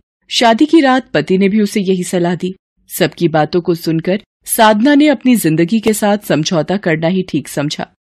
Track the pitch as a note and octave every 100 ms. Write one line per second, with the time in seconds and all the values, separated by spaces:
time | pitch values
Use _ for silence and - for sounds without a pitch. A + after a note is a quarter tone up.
0 | _ _ - - A#3 A3+ D4+ E4 C4+ C4
1 | - - F#3 F#3+ G3 G#3+ G#3 A3 F#3 F#3
2 | F3+ F#3 E3+ E3+ F#3 F#3+ _ _ _ -
3 | G#3+ - E3+ D#3 D3+ F3+ E3+ E3+ - D#3+
4 | E3+ G3 _ _ - - A3 G#3+ B3+ C#4+
5 | D4+ C#4 B3+ A#3 E3+ D#3 E3+ A3+ G#3+ G#3+
6 | G#3 G#3 - D3 D#3 E3+ D3 F#3 F3+ D#3
7 | E3 F#3+ F#3 D3+ - - D3 - - _